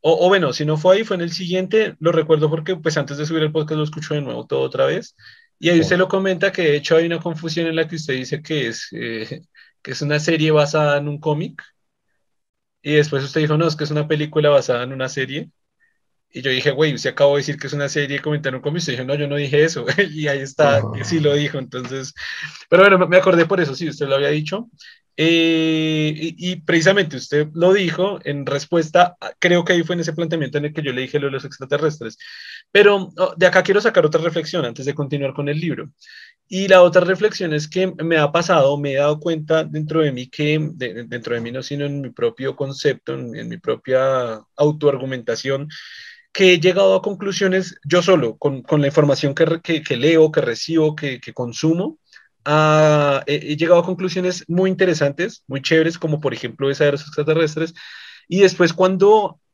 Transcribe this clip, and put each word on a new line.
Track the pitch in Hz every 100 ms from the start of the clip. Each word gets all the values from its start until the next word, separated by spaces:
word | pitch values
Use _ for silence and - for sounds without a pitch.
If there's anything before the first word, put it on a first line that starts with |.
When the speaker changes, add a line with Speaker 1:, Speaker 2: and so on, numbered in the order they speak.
Speaker 1:
O, | 160 165 180
o |
bueno, | 196 156
si | 120
no | 151 156
fue | 170 196
ahí, |
fue | 220
en | 185
el | 170
siguiente. | 165 180 185 185 214 214 -
Lo | 156
recuerdo | 170 156 156 151
porque, | 160 156
pues, | 185 160 156
antes | 143 143
de | 151
subir | 160
el | 156
podcast | 156 151 156
lo |
escucho | 151 151 156
de | 151
nuevo | 135 120 -
todo | 135
otra | 135 131 135
vez. | 170 240 _ - - _ _
Y | 156
ahí | 170
Speaker 2:
Sí. |
Speaker 1:
usted | 156 175
lo | 185
comenta, | 190 190 180 196
que | 190
de | 165 147
hecho | 151 160
hay | 170
una | 170
confusión | 170 160 165 165 165
en | 160
la | 160
que | 165
usted | -
dice | 131 127 151
que | - 156 120
es, | 113 -
eh, | 113 117 113 110 - _ _ _ _
que | -
es | 131
una | 147 151
serie | 156 160 156
basada | 151 147 156 151 143
en | 147
un | 147
cómic. | 156 151 156 - - _ _ _ _ _ _ _ _ _ _ _
Y | 147
después | 151 147 143
usted | 135 -
dijo, | 151 151
"No, | 165
es | 156
que |
es | 147
una | 151 151
película | 156 151 156 147
basada | 143 123 120
en | 123
una | 135 131
serie". | - 131 139 247 _ _ _ _ _ _ _ _
Y | 120
yo | 131
dije, | 127 147
"Güey, | 135 156
usted | 123 135
acabó | - 143 143
de |
decir | 139 135
que | 139
es |
una | 143 143
serie | 151 139 139
comentada | 151 147 143
en | 131
un |
cómic". | 147 165
Usted | 170
dijo, | 123
"No, | 127
yo | 147 147
no | 143
dije | 143 147
eso". | 160 156 120
<laughs> | 170 196
Y | 151 151
ahí | 139
está, | 135 - 147 139
Speaker 2:
Ujú. | 107
Speaker 1:
que | 107
sí | - 165
lo | 147
dijo, | 143 147 143
entonces. | 131 123 123 135 131 - - - 156 - -
Pero | 175
bueno, | 196 190
me, | 175
me | 180
acordé | 185 170 165
por | 190
eso, | 156
sí, | 131 165
usted | - 139
lo | 139
había | 143
dicho. | 151 151 196 240 _ - - _ -
Eh, | 160 165 165 165 160 160 156 156 151 151
y, | 160 170 180
y | 180
precisamente | - 170 160 196 170 139
usted | - 147 151
lo | 156 175
dijo | 196 180 - 190 196
en | - 143 139
respuesta, | 143 - 170 156 175 175 -
a, | - -
creo | 180 175
que | 170
ahí | 180
fue | 165
en | 175
ese | 165
planteamiento | 160 170 165 135 147
en | 147
el |
que | 151
yo | 143
le | 127
dije | 131 147
lo | 139
de |
los | 135
extraterrestres. | 135 - 135 143 156 151 113 - - - - - _
Pero, | 196 208 202 185 -
oh, | 185 -
de | 180
acá | 185
quiero | 180 196
sacar | 214 202
otra | 151 160
reflexión | 165 165 156 180
antes | 127 117 135
de |
continuar | 147 139 143 139
con | 135 143
el | 147
libro. | 165 135 - _ - - - _ _
Y | 185 196
la | 185
otra | 180 170
reflexión | 175 185 214 214 180
es | 151 151
que | 185 185 -
me | 165 165
ha | 147
pasado, | 156 175 170 135 147
me | 143
he | 135
dado | 143 151
cuenta | 151 165 151 160
dentro | 156 151 151 156
de | 151
mí | 127 127
que, | - 147 156 151
de, | 165 127
de, | 101
dentro | 117 117 113
de | 120
mí | 117
no, | 127
sino | 127 143 143
en | 143
mi | 135
propio | - 120 113 135 135
concepto, | 139 139 147 139 -
en, | 135 123 117
en | 117
mi | 117
propia | - 117 - 127 131 131 120 110 _ -
autoargumentación, | 147 151 147 139 135 127 117 113 131 139 151 - - - - - _
que | - 190
he | 180
llegado | 175 180 196 190
a |
conclusiones | 196 196 196 185 190 185 185 -
yo | 147 175
solo, | 175 180 117 110
con, | 147 135
con | 120 151
la | 143
información | 147 147 135 143
que | 139 160
re-, | 165
que, | - 160
que | 156 123
leo, | 143 165 156
que | 156
recibo, | 123 113 - 165 156 151
que, | 147 127
que | -
consumo, | - 120 117 156 165 208 320 _ - _ _
a, | - 151 156 156 156 151 143 135 -
he, | 147 151
he | 147
llegado | 160 175
a | 175
conclusiones | 180 185 180 180 180 -
muy | 175 190
interesantes, | 185 185 160 143 139 143 - _
muy | 135
chéveres, | 135 160 160 170
como | 160 151
por | 147
ejemplo | 135 123 117 139
esa | 135
de | 147
los | 143
extraterrestres, | - - 151 156 160 156 160 165 - - - - _
y | 180
después | 196 180 175
cuando | 165 185 190 196 220 170 - _